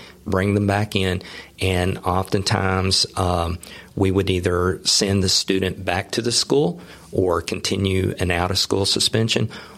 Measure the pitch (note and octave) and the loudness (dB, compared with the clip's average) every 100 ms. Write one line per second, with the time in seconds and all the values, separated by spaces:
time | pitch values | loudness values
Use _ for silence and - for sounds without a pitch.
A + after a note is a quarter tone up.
0 | - - - F#2+ G2+ G2+ G2+ G2+ G#2+ G2+ | -20 -14 -2 0 2 2 2 0 0 0
1 | F#2+ F2+ - - - - F#2+ F2+ F2+ - | 0 -2 -6 -18 -18 -4 0 2 0 -2
2 | F#2 F2+ F#2+ G#2 F#2+ G2+ F#2+ F#2+ F#2 - | -2 -2 0 -2 0 0 2 0 0 0
3 | - - F2+ F2+ E2+ E2+ - - - - | -2 0 0 0 -2 -6 -10 -20 -12 0
4 | G2 F#2 F#2+ F#2 F2+ F2 F2+ E2 - - | 2 2 2 2 2 2 2 0 0 0
5 | G2+ G2 F#2 - - F#2+ F#2 E2+ F2+ F2+ | 2 2 2 0 0 0 0 -2 -2 -2
6 | - - A#2 A#2 - C#3 E3+ E3+ - - | -2 -4 0 -2 2 2 2 -2 -14 -20
7 | - - F#2 E2 - F2+ - G2 G2 F#2+ | -6 0 2 0 -2 -6 -4 0 0 2
8 | F#2+ - F2+ F2 F2+ F#2+ - G2 G2 - | 0 -2 0 2 2 0 0 0 0 0
9 | - A2+ A2+ A#2 A#2 - - | 0 0 2 0 -2 -6 -18